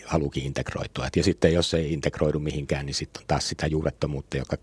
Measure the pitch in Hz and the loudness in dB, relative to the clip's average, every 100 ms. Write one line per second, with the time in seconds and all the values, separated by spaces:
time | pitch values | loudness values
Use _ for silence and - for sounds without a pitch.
0 | - 80 71 69 67 69 - - - - | -2 0 0 -2 -4 -4 -6 -6 -8 -6
1 | - 90 85 - 85 85 82 85 76 78 | -2 2 2 6 6 6 4 2 0 0
2 | 71 - 78 76 76 73 69 71 69 67 | -2 2 2 2 -2 -4 -2 -4 -4 -6
3 | - - - 73 - - 78 78 78 - | -8 -8 -2 0 0 -2 -2 0 -2 -2
4 | 73 69 - 71 65 76 | -4 -4 -6 -6 -4 -6